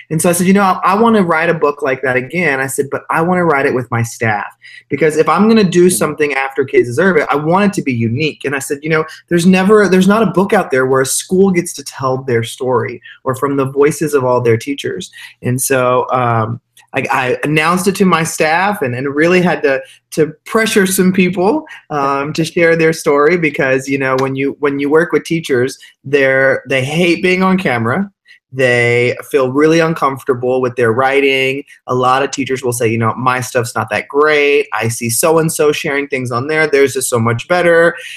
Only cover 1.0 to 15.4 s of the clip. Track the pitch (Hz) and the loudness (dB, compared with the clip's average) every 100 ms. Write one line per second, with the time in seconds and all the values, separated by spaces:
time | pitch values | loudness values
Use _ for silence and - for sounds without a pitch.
1 | 233 220 170 160 170 165 147 - 143 131 | 4 2 2 0 0 0 0 0 -4 -2
2 | 135 127 127 170 160 135 135 - 135 135 | -2 -2 -4 -4 -2 -2 -4 -4 -6 -6
3 | - 151 165 180 170 139 135 123 127 117 | -4 -2 0 0 2 2 0 -2 -2 -4
4 | 117 - 113 104 - - - - - 143 | -4 -4 -2 -2 -6 -16 -20 -20 -10 -2
5 | 156 151 160 165 214 226 185 175 180 185 | 0 2 2 2 4 4 4 4 4 2
6 | 156 147 147 135 135 - 131 135 120 123 | -2 -2 -2 -2 -4 -2 0 2 2 2
7 | 190 156 - 143 151 185 208 - 139 117 | 2 2 0 0 0 2 2 0 -2 -2
8 | 113 120 156 - 135 139 - 143 156 156 | -2 -2 -4 -4 -6 -6 -6 -6 -2 -2
9 | 156 - - 175 180 185 190 214 190 185 | -2 -10 -2 2 4 4 4 4 4 4
10 | 185 214 220 175 196 190 202 131 131 131 | 4 2 2 0 2 2 2 0 2 0
11 | 135 - - 185 196 175 160 - 135 - | 0 -4 0 2 2 2 -4 -8 -14 -6
12 | 131 131 135 117 113 - 127 120 - 98 | -4 -4 -2 -2 -2 -6 -2 -2 -4 -10
13 | - - 131 123 143 139 135 139 147 - | -18 -10 -8 -4 -2 -2 -2 2 2 0
14 | 156 143 127 123 120 113 143 139 127 - | -2 0 2 2 2 0 -2 -8 -8 -10
15 | - - - _ | -12 -18 -20 _